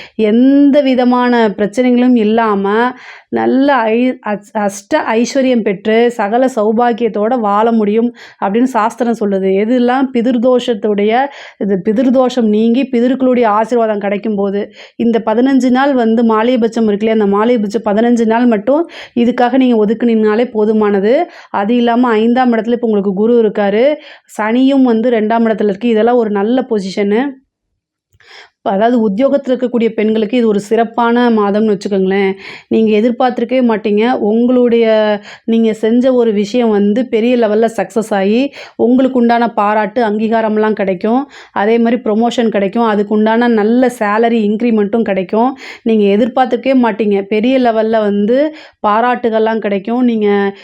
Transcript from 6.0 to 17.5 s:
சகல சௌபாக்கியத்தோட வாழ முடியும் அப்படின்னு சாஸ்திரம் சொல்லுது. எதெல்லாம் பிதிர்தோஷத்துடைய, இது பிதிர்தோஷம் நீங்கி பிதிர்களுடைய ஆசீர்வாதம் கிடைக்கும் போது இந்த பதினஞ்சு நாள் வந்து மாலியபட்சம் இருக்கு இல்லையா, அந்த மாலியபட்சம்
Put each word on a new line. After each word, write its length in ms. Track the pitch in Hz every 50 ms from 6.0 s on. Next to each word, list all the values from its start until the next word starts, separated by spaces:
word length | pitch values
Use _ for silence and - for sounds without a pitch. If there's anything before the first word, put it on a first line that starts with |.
| 240 240
சகல 380 | 233 240 208 202 220 247 262 262 262
சௌபாக்கியத்தோட 800 | 226 208 214 226 220 240 240 240 214 240 220 185 214 208 220 262 254
வாழ 260 | 220 202 202 208 220 233 233
முடியும் 380 | 220 208 202 208 226 233 240 240 - - - - -
அப்படின்னு 300 | - 202 196 233 262 254 262
சாஸ்திரம் 440 | 226 208 233 226 - 254 233 226 220
சொல்லுது. 280 | 214 202 196 190 190 190 190
எதெல்லாம் 520 | 190 214 220 254 247 240 240 247 262 269 262 -
பிதிர்தோஷத்துடைய, 1000 | 240 220 254 240 247 220 262 254 247 247 254 233 202 208 214 208 196 202 214 220 247 277 277 - - - - - -
இது 180 | 233 196 202 190 -
பிதிர்தோஷம் 600 | 220 214 220 262 269 240 262 262 247 254 254 226 214 208
நீங்கி 260 | 214 226 233 233 262 277 262 262
பிதிர்களுடைய 540 | 233 240 262 269 262 262 254 254 247 240 214 202 214
ஆசீர்வாதம் 440 | 226 - 254 240 226 220 214 208 196
கிடைக்கும் 340 | 202 208 202 196 226 214 196
போது 200 | 196 202 196 202 208 - - - - - _
இந்த 200 | - 233 233 226 226 - 220
பதினஞ்சு 420 | 214 226 254 269 277 262 254 262
நாள் 220 | 254 254 277 294 277
வந்து 280 | 254 233 226 226 233 240
மாலியபட்சம் 640 | 226 220 214 220 247 262 240 233 220 226 240 226 214
இருக்கு 180 | 202 202 214
இல்லையா, 120 | 220 220 220
அந்த 100 | 208 196 196
மாலியபட்சம் 500 | 202 214 240